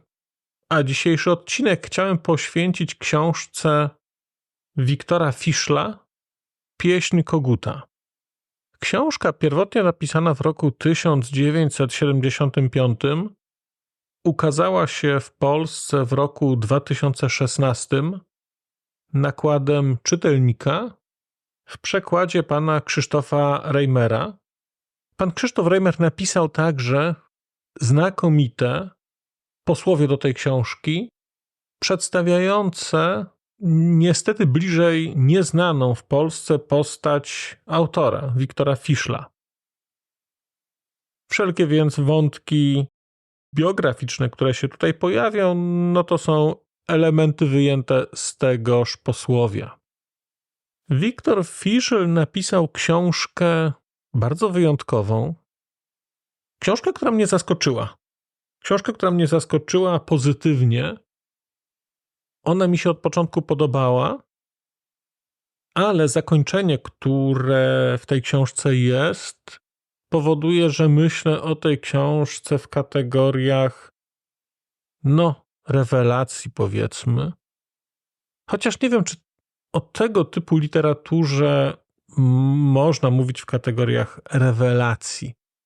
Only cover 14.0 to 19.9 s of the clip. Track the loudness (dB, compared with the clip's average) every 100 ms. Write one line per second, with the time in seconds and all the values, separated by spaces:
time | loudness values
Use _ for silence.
14 | _ _ -2 0 0 2 2 2 0 0
15 | 0 0 -2 _ 0 2 -2 -8 -4 -2
16 | 0 0 0 0 0 0 0 0 -2 -2
17 | -2 0 -2 -2 -2 0 0 -2 -2 -2
18 | -2 -6 -12 _ _ _ _ _ _ _
19 | _ -2 -2 0 0 0 2 0 2